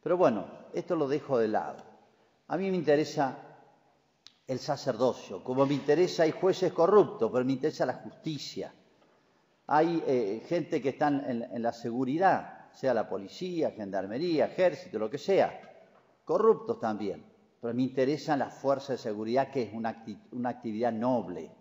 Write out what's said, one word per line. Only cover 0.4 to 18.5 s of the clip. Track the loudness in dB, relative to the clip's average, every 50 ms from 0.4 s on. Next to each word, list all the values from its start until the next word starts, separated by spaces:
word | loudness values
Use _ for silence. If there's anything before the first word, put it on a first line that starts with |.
| -4 -8 -14 -18 -18 -8 -8
esto | -8 -4 -2 0
lo | 0 2
dejo | 0 0 -2 -2 0 2 2
de | 2
lado. | 2 2 0 -2 -2 -10 -12 -16 -20 -20 -20 _ _ _ _ _ _ _ _ _ _
A | -4
mí | -2 0 0 0
me |
interesa | 0 4 4 4 4 4 0 0 0 0 0 -2 -6 -14 -20 -20 -20 -20 _ _ _ _ _ _ _ _ _ _ _ _ -20 _ _ _ -6
el | -6 -6
sacerdocio, | -2 -4 -4 -2 -2 -4 0 2 2 2 2 0 -8 -12 -12 -10 -6
como | -4 2 2 4
me | 4 4
interesa, | -2 2 2 4 4 4 2 4 2 2
hay | 2 2
jueces | 2 2 0 2 2 0 -2 2
corruptos, | 4 4 6 8 8 6 6 2 -2 -2 0 2
pero | 0 0
me | 0 -2
interesa | 0 -2 -4 -2 0 -2
la | -2 -2
justicia. | -6 -10 -16 -18 -10 -8 -8 -8 -8 -10 -10 -10 -10 -10 -10 -12 _ _ _ _ _ _ _ _ _ _ _ _ _ _ _ _ _ _ 2
Hay, | 4 4 4 4 2 0 0
eh, | 2 2 2 2 0 -2 -6 -4 -4
gente | -2 -2 -2 -2 -4 -2 -2
que | -2
está | -2 0 0
en, | 0 2 0 -2 -2 -4 -4 -4
en | -6 -6 -4 -4
la | -4 -4
seguridad, | -4 -8 -6 -4 -2 -2 -2 0 2 4 4 4 2 -2 -8 -16 -20 -20 -20 -16
sea | -4 -2 0 0
la | 0 0 -2
policía, | -4 -8 -8 -10 -12 -10 -8 -6 -2 -2 -2 -2
gendarmería, | -2 -6 -10 -4 -4 -4 -4 -4 -6 -4 -2 0 2 2 2
ejército, | 0 2 2 2 2 2 0 -12 -8 -6 -4
lo | -4 -4
que | -6 -6
sea, | -2 2 4 4 4 2 0 -8 -16 -20 -20 -20 -20 _ _ -20 _ _ _ _ _
corruptos | -2 0 4 6 6 4 4 2 -6 -4 -2
también, | -2 -4 -2 -2 -4 -6 -6 -6 -12 -20 _ _ _ _ _ _
pero | -8 -4 -2
me | 0 -2
interesa | 0 2 2 2 2 2 -2 -2 -2 0
la | 0 0 -4